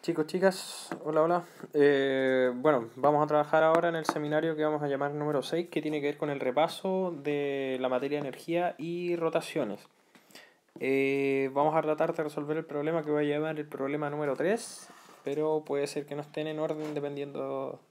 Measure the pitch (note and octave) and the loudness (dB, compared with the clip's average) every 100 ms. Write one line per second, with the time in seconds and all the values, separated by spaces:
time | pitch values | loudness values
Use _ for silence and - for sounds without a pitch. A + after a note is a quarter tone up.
0 | - D#3 D3+ F#3 F#3+ F#3 - - - - | -2 -2 -2 2 2 2 -10 -12 -12 -8
1 | D3 D#3+ D#3+ F3 E3+ - - D3+ C#3+ C#3 | 0 2 4 2 -2 -16 -4 4 6 6
2 | C3+ C3+ C3 C3 B2+ B2 D3 C3+ A2+ C3+ | 2 2 2 4 2 4 2 2 0 2
3 | C#3 D3 D3+ D3+ D3 D#3+ D#3+ E3 E3+ E3 | 4 4 4 2 4 4 6 6 4 0
4 | D#3 D#3 D3 D3+ E3 D3+ D3+ D3+ D3 C#3 | -2 -2 0 0 0 0 0 0 0 0
5 | C#3+ D3 D3 D3 B2+ E3 F3 - D3+ D3+ | -2 -2 0 0 0 -4 -2 -4 -2 -2
6 | C#3+ D3 D3+ C#3 C3 B2+ D#3+ - G3 F#3 | -2 -2 -4 -2 0 2 2 0 -2 -2
7 | F#3 D#3 C#3+ D3 C#3+ C#3 C3+ C3 B2+ B2+ | -2 -4 -4 -2 -2 -2 -2 -2 0 0
8 | C#3 D3 C#3+ B2+ - E3+ F3 - E3 F3 | 0 -4 -4 -10 -2 0 0 -4 -6 -4
9 | F3 E3+ E3 E3 - D#3+ A2+ F#2+ - _ | -2 0 0 -2 -2 -4 -4 -6 -14 _
10 | _ - _ - - _ _ - C3 C3+ | _ -20 _ -20 -20 _ _ -6 0 2
11 | C3+ C#3 C#3 C3+ C3+ C3+ D3+ D#3+ D3+ D3+ | 2 2 2 2 0 2 2 2 2 0
12 | D#3+ D#3+ D3+ D3+ D3 D#3 D#3+ D3 D3+ E3 | 0 0 -4 -4 -4 -4 -4 -4 0 -2
13 | D3+ D3+ D3 D3 D#3 D#3 D3+ D3 C3+ D3 | 0 0 2 0 -2 -4 -8 -4 -4 -2
14 | D3 D3 D3 C3 E3+ A#3 - - - - | -4 -2 -2 0 0 0 -4 -16 -18 -20
15 | - - - C#3+ D#3 D#3 D3+ C#3+ C#3+ D3+ | -20 -10 -4 0 0 0 0 -2 -2 -4
16 | D3 D3 D3 - D#3 D3+ D#3 D#3 D3+ D3 | -6 -8 -8 -6 -4 -2 -4 -4 -4 -4
17 | C#3+ C#3+ C#3+ C#3 C3+ C3+ C3+ C3+ _ | -4 -6 -8 -6 -6 -4 -6 -10 _